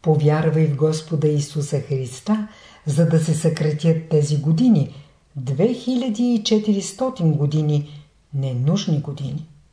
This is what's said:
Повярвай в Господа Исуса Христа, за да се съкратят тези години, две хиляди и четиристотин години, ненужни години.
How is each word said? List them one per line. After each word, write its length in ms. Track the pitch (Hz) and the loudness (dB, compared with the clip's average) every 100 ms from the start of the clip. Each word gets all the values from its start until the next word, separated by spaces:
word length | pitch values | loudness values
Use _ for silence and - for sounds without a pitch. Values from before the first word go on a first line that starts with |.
Повярвай 640 | 165 147 147 156 160 156 156 | 2 4 4 2 2 2 2
в 100 | 131 | 2
Господа 520 | 156 156 - 156 151 | 0 0 -4 0 0
Исуса 520 | 147 143 151 143 143 | 0 -2 -6 -4 -4
Христа, 680 | - 135 127 - - 214 208 - - - - | -4 -6 -6 -10 -2 -2 -2 -14 -20 -12 -2
за 220 | 143 160 | 2 4
да 160 | 160 | 2
се 100 | 160 | 2
съкратят 760 | 156 165 - 156 147 165 160 - | 0 0 0 -2 0 0 0 0
тези 320 | 156 147 147 | 0 2 0
години, 540 | 139 165 254 180 - - - _ _ 143 | 0 2 4 4 2 -6 -20 _ _ -12
две 380 | 127 135 214 | -6 0 0
хиляди 600 | 247 - 254 254 208 247 | 0 -2 -2 -2 0 0
и 100 | 233 | 0
четиристотин 880 | 214 214 214 196 - - 262 254 165 | 2 0 2 -2 -2 -4 -6 0 0
години, 720 | 143 143 151 151 147 147 - - _ _ | 2 0 0 0 0 -2 -14 -20 _ _
ненужни 680 | 139 135 123 135 202 - 151 | -6 -4 -2 0 0 0 -2
години. 480 | - 139 139 143 - - _ | -2 -8 -8 -8 -12 -20 _